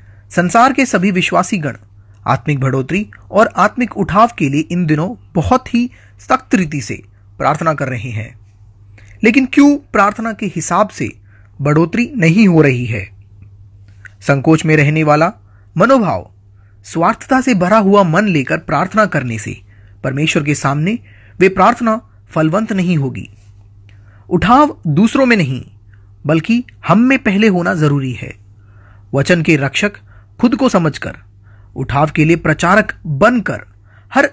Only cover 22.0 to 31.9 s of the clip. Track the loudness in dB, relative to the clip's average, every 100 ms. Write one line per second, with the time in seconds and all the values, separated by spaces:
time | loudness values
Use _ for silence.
22 | -8 -20 -6 -2 0 -2 -2 -2 -2 -2
23 | -2 -8 -14 -20 -20 -20 -20 -20 -20 -20
24 | -20 -20 -6 -2 2 4 2 -2 -2 2
25 | 2 2 2 2 0 -6 -12 -20 -20 -20
26 | -20 -10 -2 -2 0 -2 -2 -10 0 2
27 | 2 0 0 0 2 0 -2 0 0 0
28 | -4 -8 -12 -16 -20 -20 -20 -20 -20 -20
29 | -6 -2 0 0 2 0 0 -4 -4 -6
30 | -18 -20 -20 -2 0 2 0 2 0 -4
31 | -12 -14 -20 -20 -20 -20 -16 -10 -4